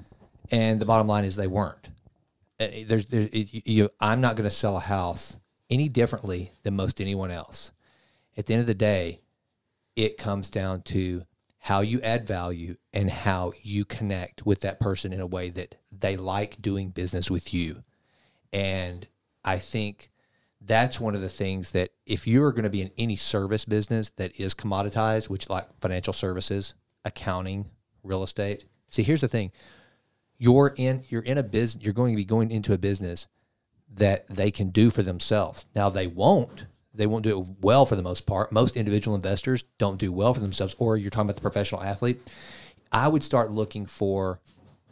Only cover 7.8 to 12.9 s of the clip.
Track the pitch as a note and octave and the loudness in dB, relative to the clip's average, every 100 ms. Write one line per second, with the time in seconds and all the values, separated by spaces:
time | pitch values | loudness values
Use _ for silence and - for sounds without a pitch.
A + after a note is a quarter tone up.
7.8 | _ _ _ _ _ - - A2+ A#2 G2 | _ _ _ _ _ -10 -2 0 2 2
8.8 | G#2+ G2 E2+ D#2+ _ _ _ _ _ _ | 2 2 -2 -8 _ _ _ _ _ _
9.8 | _ - A2 - G#2+ G2 F#2+ G#2 F#2+ F#2 | _ -2 -2 -2 -4 -4 -4 -4 -4 -6
10.8 | - G2 F#2 F2 F2 _ _ _ - G2 | -4 -4 -2 -4 -10 _ _ _ 0 2
11.8 | G#2+ B2 A2+ A#2 G#2+ F#2 F2+ F2 E2 F2 | 2 0 0 -2 -2 -4 -4 -8 -10 -14
12.8 | _ | _